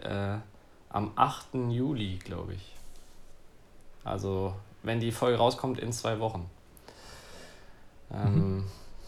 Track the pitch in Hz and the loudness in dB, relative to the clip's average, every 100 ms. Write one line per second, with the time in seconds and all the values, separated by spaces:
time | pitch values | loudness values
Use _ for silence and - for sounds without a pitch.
0 | - 101 98 104 110 - - - - - | -4 -2 0 -2 -6 -16 -20 -20 -4 -2
1 | 101 113 127 - - 131 123 120 131 139 | 0 4 4 2 -6 -2 0 2 2 0
2 | 101 92 - 87 92 92 - - - - | -2 -4 -6 -6 -6 -8 -10 -12 -12 -12
3 | - - - - - - - - - - | -14 -16 -16 -16 -18 -20 -20 -20 -18 -10
4 | - 98 98 95 95 95 - - - 117 | -4 -2 0 2 0 -2 -10 -8 -2 0
5 | 113 113 123 117 117 127 131 123 113 117 | 2 2 4 8 6 6 0 0 -2 0
6 | 113 107 113 92 87 - - - - - | 0 2 0 -2 -6 -10 -20 -20 -20 -18
7 | - - - - - - - - - - | -18 -18 -16 -16 -16 -18 -18 -18 -20 -18
8 | - - 104 101 98 95 98 - - - | -10 0 4 6 6 2 -2 -6 -12 -12